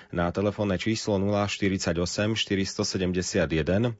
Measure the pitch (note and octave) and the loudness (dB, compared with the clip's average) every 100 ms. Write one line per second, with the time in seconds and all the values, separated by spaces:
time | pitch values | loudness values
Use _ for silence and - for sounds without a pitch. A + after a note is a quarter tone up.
0 | - F2 F2 F2 G#2 F#2+ G2+ F#2 - A2 | -8 -2 -2 0 0 0 0 0 0 -2
1 | - G2 G2 G2+ G2+ - G2 F#2 - E2+ | 0 0 2 2 0 0 0 0 0 0
2 | F2 - G#2 A2 - G2 F#2+ - G#2 G2+ | -2 0 0 0 0 0 0 -2 -2 0
3 | F2+ F2+ F2+ G#2 D#2+ D#2 D2+ F#2+ A#2+ A2+ | 0 0 0 0 2 2 2 2 0 -2